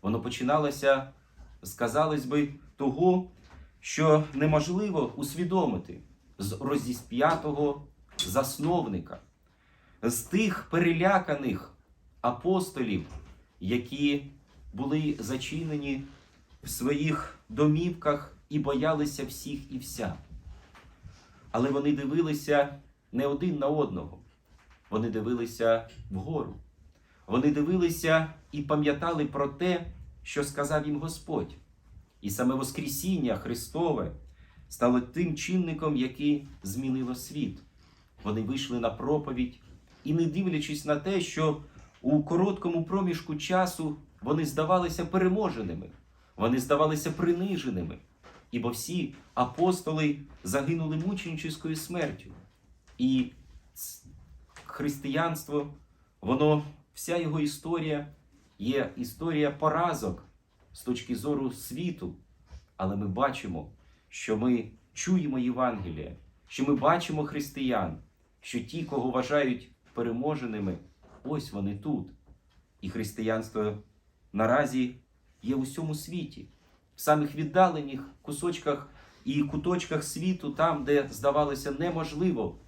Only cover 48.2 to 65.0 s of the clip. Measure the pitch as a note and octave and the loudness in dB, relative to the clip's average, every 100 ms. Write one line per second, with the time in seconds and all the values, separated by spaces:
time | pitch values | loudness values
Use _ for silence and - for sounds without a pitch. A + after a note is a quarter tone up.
48.2 | - - - A#2+ A#2 A#2+ - F3 - - | -20 -20 -8 -4 -4 -4 -4 -2 -4 -6
49.2 | - - B2+ - F#3 F3+ D#3+ D#3 D3+ C#3+ | -6 -2 -2 2 2 2 0 0 2 0
50.2 | - - F#2+ C3+ C#3 E3 D#3+ D#3 F#3 F#3+ | -6 -12 -2 0 0 0 0 -2 -2 -4
51.2 | E3 E3 D#3+ - D#3+ D#3 - F3 D3 - | -4 -6 -6 -6 -6 -6 -4 -4 -4 -4
52.2 | - - - _ _ _ _ - B3+ C4 | -14 -20 -20 _ _ _ _ -2 2 4
53.2 | B3 - - - - - - - - - | 2 -4 -20 -20 -20 -14 -14 -14 -20 -20
54.2 | - - - - - - D3 C#3+ C3+ D3 | -20 -20 -20 -20 -14 -6 -4 -4 -2 0
55.2 | E3 D#3 - D3 D3 - - _ _ _ | 0 -2 -2 -2 -2 -8 -20 _ _ _
56.2 | - C3 D3+ D3+ D3 - _ - - F3 | 0 6 6 6 2 -10 _ -10 -2 0
57.2 | D#3+ D3+ D3 - E3 E3+ D#3 D3 D3 - | 0 2 0 -2 -2 -2 0 -2 -4 -14
58.2 | _ _ _ - A2 C3+ - - A#2 - | _ _ _ -6 -2 0 0 -4 -8 -6
59.2 | E3 D3+ D3 - D#3 D#3+ F3 D3 G2 - | -2 2 0 2 2 2 0 0 -4 -6
60.2 | - _ _ _ _ - - A#2+ - A2 | -10 _ _ _ _ -8 -4 -4 -4 -4
61.2 | D3 C#3 C3 - - B2+ F3 - F2 - | -2 -2 -2 -6 -10 -6 -4 -4 -8 -12
62.2 | - _ _ - - - F#2+ G2 G2+ F#2 | -18 _ _ -20 -16 -6 -4 -2 -2 2
63.2 | C#3 C3 G#2 D#2+ D2 - _ _ _ - | 0 0 -6 -8 -10 -16 _ _ _ -8
64.2 | - G#2+ B2 A#2+ G#2 - _ - | -2 2 4 2 0 -12 _ -6